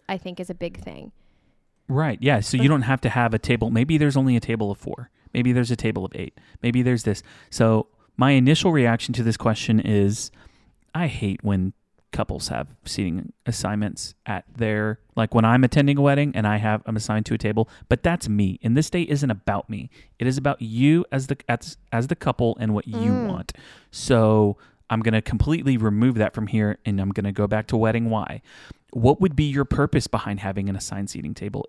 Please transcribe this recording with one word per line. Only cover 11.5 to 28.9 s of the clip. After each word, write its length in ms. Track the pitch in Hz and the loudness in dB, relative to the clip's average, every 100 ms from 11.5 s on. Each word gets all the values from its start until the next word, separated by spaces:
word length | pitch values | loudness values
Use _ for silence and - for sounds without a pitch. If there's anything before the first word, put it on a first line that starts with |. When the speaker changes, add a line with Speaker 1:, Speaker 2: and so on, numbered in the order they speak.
| 98 95 - _ _ - | 0 -2 -6 _ _ -10
Speaker 2:
couples 340 | - - - - | -6 -6 -6 -6
have 200 | 58 - - - | -8 -8 -14 -12
seating 480 | - 92 87 - - - | -6 -4 -6 -10 -10 -8
assignments 680 | 117 95 104 104 - - - - | -4 -4 -2 -4 -6 -16 -14 -10
at 200 | 95 - 117 | -10 -10 -4
their, 440 | 113 107 107 107 _ - | -2 0 -2 -6 _ -4
like, 160 | 110 117 | 0 4
when 80 | |
I'm 220 | 113 123 127 | 6 6 6
attending 320 | 151 143 143 | 4 4 4
a 40 | |
wedding 300 | 143 139 143 104 | 4 4 0 0
and 120 | 104 | 0
I 100 | 104 | 0
have, 260 | 110 107 - | 0 -2 -2
I'm 100 | 110 | -6
assigned 300 | - 107 107 | -2 -2 -2
to 80 | |
a 40 | 107 | -2
table, 300 | 107 107 113 - - | -2 0 -2 -4 -2
but 120 | 127 | 0
that's 280 | 175 170 - | 0 -2 -2
me. 300 | 104 95 - | 0 0 0
And 140 | 113 131 | 0 0
this 120 | 160 | 0
day 120 | 175 | -2
isn't 280 | 165 143 139 | -2 -2 -2
about 400 | 98 - 101 - | -2 -4 -4 -6
me. 200 | 104 - - - - | -12 -12 -18 -20 -4
It 80 | 123 | -4
is 100 | 131 | -2
about 240 | 139 - | -4 -4
you 420 | 110 113 139 165 - | -6 2 4 4 2
as 160 | 135 131 | -4 -4
the, 100 | 139 - | -8 -4
as, 280 | 117 - - - | -6 -6 -18 -6
as 160 | 117 131 | -4 -2
the 80 | 175 | -4
couple 400 | 143 - 120 - | -4 0 -2 0
and 120 | 110 | -2
what 140 | 104 - | -2 -4
you 240 | 107 107 | -4 0
Speaker 1:
Mm. 160 | 101 220 | 0 -2
Speaker 2:
want. 240 | 185 - - - - _ | -8 -10 -16 -20 -20 _
So 680 | - - 120 110 107 104 101 _ _ - | -8 2 4 6 6 4 0 _ _ -6
I'm 80 | 113 | -2
gonna 240 | 113 110 | 0 0
completely 520 | - 110 143 165 135 123 | 0 -2 0 0 0 0
remove 400 | 110 104 123 117 | 2 2 2 2
that 200 | 107 - | -2 -2
from 100 | 107 | -2
here 320 | 110 104 - - | 0 0 -2 -4
and 140 | 98 | -2
I'm 80 | 95 | -2
gonna 220 | 104 101 | -2 -4
go 160 | 95 104 | -2 0
back 180 | 107 - | -2 -2
to 100 | 113 | 0
wedding. 340 | 110 113 113 | 2 0 0
Why? 320 | 110 - - _ - - - _ | -2 -6 -12 _ -20 -20 -20 _